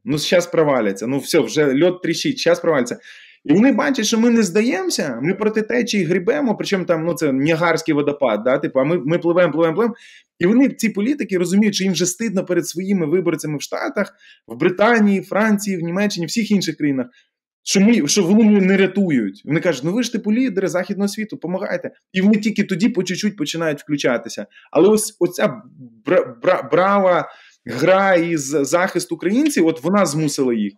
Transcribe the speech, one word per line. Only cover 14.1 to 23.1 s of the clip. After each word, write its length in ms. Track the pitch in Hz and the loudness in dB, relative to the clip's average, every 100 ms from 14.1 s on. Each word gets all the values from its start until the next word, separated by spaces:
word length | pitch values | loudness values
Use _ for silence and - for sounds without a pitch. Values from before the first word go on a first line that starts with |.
| _ - _ - | _ -20 _ -14
в 100 | 120 | -2
Британії, 680 | 170 180 214 233 208 196 | -2 2 2 4 2 2
Франції, 540 | - 185 220 202 202 180 | -2 -2 0 0 -2 -4
в 40 | |
Німеччині, 460 | 170 180 208 175 160 | -4 -2 -2 -4 -6
всіх 240 | 233 208 | -4 0
інших 260 | 208 160 151 | 0 -2 -2
країнах, 300 | 151 135 123 _ _ _ _ _ | -2 -2 -6 _ _ _ _ _
що 180 | - 196 | -2 2
ми, 280 | 202 233 143 | 4 4 2
що 140 | 208 | 0
вони 380 | 175 208 214 208 | 4 4 6 4
не 160 | 185 190 | 4 2
рятують. 640 | 190 202 190 131 101 - | 2 0 0 0 -2 -6
Вони 160 | - 156 | -4 -2
кажуть: 240 | 180 135 | 0 -2
«Ну, 80 | 147 | -2
ви 100 | 254 | -2
ж, 100 | 233 | -4
типу, 200 | 214 208 | -4 -2
лідери 360 | 220 262 190 185 | 0 0 -2 -2
західного 400 | 175 185 185 202 | -4 -4 -4 -4
світу, 280 | 208 214 - | -4 -10 -10
помагайте». 540 | 160 185 208 180 202 - _ | -8 -6 -6 -6 -8 -14 _
І 80 | 185 | 0
вони 160 | 196 214 | 2 2
тільки 280 | 214 208 | 0 -2
тоді 240 | 202 180 240 | -2 0 0
по 140 | 247 | 0
чуть-чуть 340 | 185 | -4